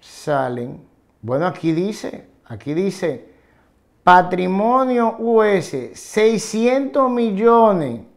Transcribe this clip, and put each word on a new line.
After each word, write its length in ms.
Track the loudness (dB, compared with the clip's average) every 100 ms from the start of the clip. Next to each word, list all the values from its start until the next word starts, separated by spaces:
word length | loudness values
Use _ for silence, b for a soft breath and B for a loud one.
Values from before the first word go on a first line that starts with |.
salen? 800 | -20 -14 -4 -2 -2 -6 -10 -12 -20 _ _ _
Bueno, 260 | -6 -2 -2
aquí 260 | -2 -2
dice, 580 | -2 -2 -6 -10 -14 -18 _ _
aquí 260 | -14 -6
dice, 560 | -4 -2 -4 -6 -6 -12 b b b b _ _ _
patrimonio 1120 | 4 4 4 0 0 0 0 2 2 0 0 -2
U 240 | 0 2
S, 520 | 4 2 -2 -8 -10
seiscientos 1160 | -14 -8 2 2 2 -4 -2 0 0 0 0 0
millones 880 | 0 -2 2 4 6 4 2 -2 -6 -12